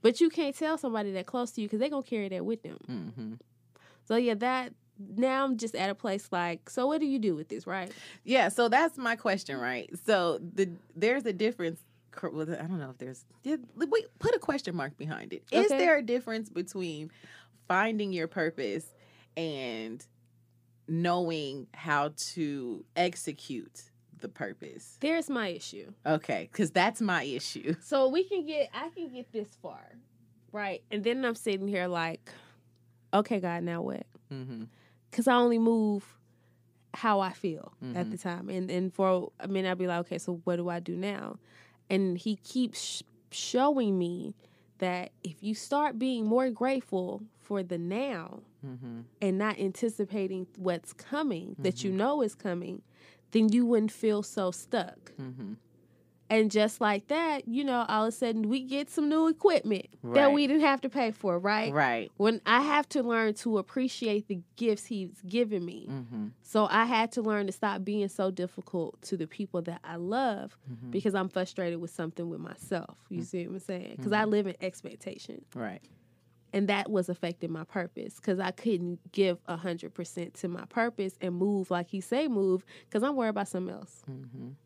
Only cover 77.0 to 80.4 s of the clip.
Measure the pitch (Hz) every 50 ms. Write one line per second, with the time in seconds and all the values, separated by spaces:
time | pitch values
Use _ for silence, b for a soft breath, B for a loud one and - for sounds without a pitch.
77 | 180 - 180 - - 175 175 _ - 165 160 160 160 - - 202 175 175 _ -
78 | - 214 - - - - 190 180 190 180 190 - - 233 214 180 175 175 175 170
79 | _ - - - 196 185 175 175 _ - 180 165 170 190 170 170 - 170 - -
80 | 175 - - - 170 - - -